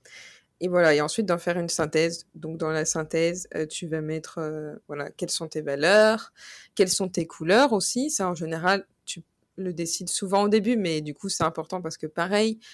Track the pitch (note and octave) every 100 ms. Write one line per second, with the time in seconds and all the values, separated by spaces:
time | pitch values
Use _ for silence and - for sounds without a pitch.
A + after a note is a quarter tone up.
0 | - - - - _ - F3+ F3+ E3 D3
1 | D3+ - G3 E3+ F3 F3 E3+ - D3+ D#3
2 | E3 E3 - D#3 D#3 D#3+ D#3+ D#3+ D#3+ E3
3 | D#3 E3 E3+ F3+ - - D#3 - E3 D#3
4 | D#3 D#3+ D#3 - D#3 D#3 D3+ - - D3
5 | C#3+ - E3+ - D#3+ D#3 D3+ C#3 D#3 G#3+
6 | G#3+ A3 - _ - - - - F#3 -
7 | F#3 F3+ D#3+ - D#3+ G#3+ C#4 G#3 - A#3+
8 | D4 - F#3 E3 D#3+ E3 F3+ G3 - _
9 | - E3+ - _ _ - F#3 E3 E3 -
10 | F3+ - F#3+ G3 G#3 G#3+ G3+ A#3+ F3+ D#3
11 | D3+ D3 G3 - E3 E3 D#3 F#3 E3 -
12 | D#3 - F3 G#3 A3 A3 -